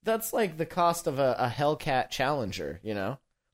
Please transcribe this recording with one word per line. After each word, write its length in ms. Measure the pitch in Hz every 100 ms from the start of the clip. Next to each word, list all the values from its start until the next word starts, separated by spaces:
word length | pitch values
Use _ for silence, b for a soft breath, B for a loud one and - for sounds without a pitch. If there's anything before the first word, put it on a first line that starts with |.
that's 300 | 220 220 -
like 240 | 247 196 156
the 80 | 160
cost 400 | 185 170 170 165
of 140 | 135
a, 160 | 135 -
a 100 | 123
Hellcat 600 | 117 147 156 156 131 -
Challenger, 680 | - 135 147 101 92 71 82
you 140 | 110 104
know? 240 | 98 139 _ _ _